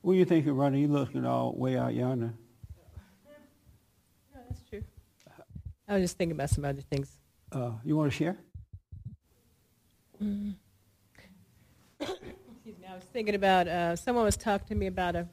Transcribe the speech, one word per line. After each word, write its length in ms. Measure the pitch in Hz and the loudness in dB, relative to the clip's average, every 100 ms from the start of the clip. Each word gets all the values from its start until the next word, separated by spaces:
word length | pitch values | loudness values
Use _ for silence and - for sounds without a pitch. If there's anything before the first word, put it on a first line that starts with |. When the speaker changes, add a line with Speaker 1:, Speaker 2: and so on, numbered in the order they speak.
Speaker 1:
What 100 | 180 | 4
are 20 | 185 | 6
you 80 | |
thinking, 280 | 175 170 147 135 | 6 6 4 2
Ronnie? 240 | 143 139 | 2 4
You 80 | 147 | 4
looking 360 | 143 135 135 | 2 0 -2
all 280 | 127 123 123 | 0 0 0
way 240 | - 127 127 | -2 0 0
out 160 | 123 | 0
yonder. 400 | 120 123 131 117 113 - _ - - - - - _ 587 587 - _ _ - _ _ _ _ _ | 0 0 0 -4 -6 -18 _ -20 -20 -20 -20 -20 _ -20 -20 -20 _ _ -20 _ _ _ _ _
Speaker 2:
No, 60 | 269 247 | -20 -12
that's 140 | - - | -12 -10
true. 140 | 208 208 - _ _ - - - - - - - | -12 -12 -16 _ _ -20 -20 -18 -16 -16 -16 -2
I 60 | |
was 80 | 202 | 0
just 160 | 180 - | 0 0
thinking 160 | 170 156 | -2 -2
about 140 | 139 | 0
some 140 | - | 0
other 160 | 143 139 | 0 -4
things. 260 | - 139 135 - _ _ - | -4 -4 -4 -14 _ _ -10
Speaker 1:
Uh, 180 | 135 120 110 | -6 -4 -6
you 120 | 135 151 | -2 2
wanna 140 | 147 | 2
share? 260 | - 156 196 - - - - _ - - - _ _ _ _ _ _ _ _ _ - | 2 -2 -2 -12 -20 -18 -20 _ -16 -16 -18 _ _ _ _ _ _ _ _ _ -8
Speaker 2:
Mm. 320 | 208 202 208 190 _ _ _ _ _ - | -6 -4 -6 -10 _ _ _ _ _ -20
<coughs> 840 | - - _ _ _ _ _ _ | -20 -20 _ _ _ _ _ _
Excuse 760 | 285 - - - - 226 226 180 | -8 -8 -12 -18 -20 -20 -20 -18
me. 80 | 185 | -16
I 40 | 185 | -18
was 80 | - | -10
thinking 240 | 247 208 202 | -4 0 4
about, 320 | 196 185 175 | 6 6 4
uh, 260 | 175 170 | 0 0
someone 300 | 170 - 240 | 0 0 2
was 120 | 214 - | 2 2
talking 300 | 233 202 - | 0 -2 0
to 60 | |
me 120 | 208 190 | -4 -2
about 260 | 185 180 | -2 -2
a 140 | 170 175 | -2 -6